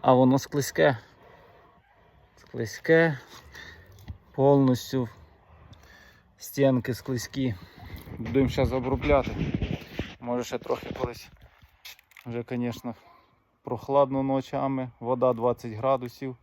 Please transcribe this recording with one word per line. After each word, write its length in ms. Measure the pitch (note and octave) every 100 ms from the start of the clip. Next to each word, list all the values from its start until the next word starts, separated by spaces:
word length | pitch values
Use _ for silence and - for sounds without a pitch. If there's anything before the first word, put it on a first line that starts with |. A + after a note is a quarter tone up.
| -
А 60 |
воно 260 | B2+ B2+ C#3
склизьке. 600 | - C#3+ C3+ - D#3 A2+ - _ - - - - _ _ _ _ _ _ _ _
Склизьке. 800 | - A#2+ A2+ - - E3 E3 C#3 - - - - - - - - - - _
Повністю 760 | - C#3 C#3+ C3+ B2 - C3+ A#2 - - _ _ - - - - - - _ _ _
стінки 580 | - - C3+ B2+ A2+
склизькі. 600 | A#2 - B2 - C3+ C3 G2 - - - - - -
Будемо 300 | A2+ B2+ C3
щас 240 | - B2
обробляти. 580 | B2+ B2+ C3 D3 C#3+ - - - - - - - - - -
Може 240 | A#2+ B2
ще 140 | A#2+ B2
трохи 360 | - B2 - -
колись. 280 | B2 A#2+ - - - _ _ _ - - _ - -
Вже, 180 | A#2 A#2
звісно, 460 | B2 A#2+ A#2 B2 A2 - - _ _ _ _
прохладно 600 | - B2 - C#3 C#3 C3+
ночами, 680 | C3+ C3+ C3 C#3 C3+ C3+ B2+ -
вода 320 | A#2+ B2+ B2+
двадцять 400 | A#2+ A#2+ A#2+ B2
градусів. 640 | G#2+ C3 C3+ B2 - C3+ B2+